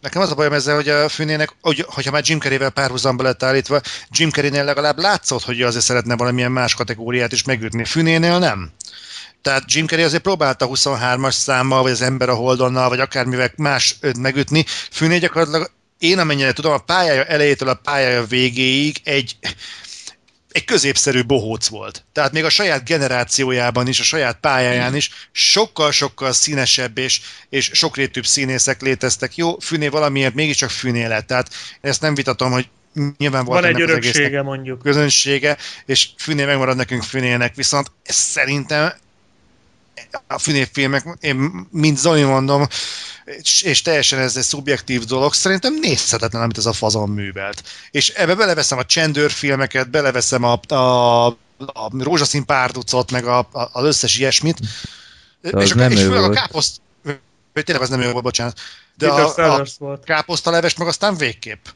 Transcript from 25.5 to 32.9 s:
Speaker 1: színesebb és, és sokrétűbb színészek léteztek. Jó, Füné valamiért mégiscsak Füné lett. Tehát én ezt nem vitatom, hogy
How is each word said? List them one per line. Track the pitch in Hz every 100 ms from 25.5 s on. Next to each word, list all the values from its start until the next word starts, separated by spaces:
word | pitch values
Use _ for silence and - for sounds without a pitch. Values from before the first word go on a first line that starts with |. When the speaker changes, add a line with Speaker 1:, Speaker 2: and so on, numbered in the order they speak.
| - 220 - 151 139 139 - 135
Speaker 1:
színesebb | 123 - 147 123 - 127 113
és, | 131 - - - -
és | 135 123
sokrétűbb | - 165 139 135 - 113
színészek | - 131 131 - 131
léteztek. | 131 131 131 - 131 -
Jó, | 170 170
Füné | - 165 147
valamiért | 147 151 139 135
mégiscsak | 123 151 139 131
Füné | - 127 120 113
lett. | 110 110
Tehát | 127 - - - -
én | 139
ezt | 131
nem | 156
vitatom, | 143 135 120 127
hogy | 127 127 _ _